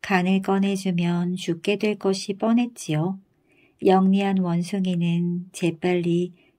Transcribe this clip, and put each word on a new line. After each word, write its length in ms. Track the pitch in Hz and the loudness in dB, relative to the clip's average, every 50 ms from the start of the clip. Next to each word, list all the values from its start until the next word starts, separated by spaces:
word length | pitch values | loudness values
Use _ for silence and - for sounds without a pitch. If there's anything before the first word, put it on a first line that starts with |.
간을 420 | - - 202 185 180 180 190 196 190 | -4 0 0 2 2 4 2 2 2
꺼내주면 920 | - 196 196 196 196 202 196 190 190 180 170 170 175 175 175 175 175 180 | 2 0 2 2 0 -2 -2 -2 -2 0 0 0 0 0 0 -2 -2 -4
죽게 400 | 180 - - 170 170 - - 202 | -6 -4 -4 -6 -4 -2 -4 -2
될 200 | 202 220 214 208 | 0 0 -2 -2
것이 380 | 202 - 196 196 190 - - 196 | -2 -2 -2 -2 -2 -4 -8 -6
뻔했지요. 840 | 196 - 220 226 233 240 240 240 - - - 156 151 156 185 190 196 _ _ _ _ _ _ _ _ _ _ _ _ - | -2 0 2 2 2 2 0 -4 -12 -6 -4 -2 0 0 -2 -4 -6 _ _ _ _ _ _ _ _ _ _ _ _ 2
영리한 540 | - 185 190 190 190 190 196 196 196 196 190 | 4 4 6 6 4 4 2 2 2 0 0
원숭이는 1080 | 185 175 170 170 175 180 - 202 185 185 180 170 170 170 170 175 175 175 175 175 175 - _ | 0 0 0 -2 -2 -2 -2 -2 -2 -2 0 0 0 0 0 0 0 -2 -2 -4 -8 -10 _
재빨리 800 | - - 170 165 165 - 180 180 175 170 175 170 170 180 175 - _ _ _ _ | -4 -2 -2 -2 -2 -2 0 0 0 0 0 0 0 -2 -4 -8 _ _ _ _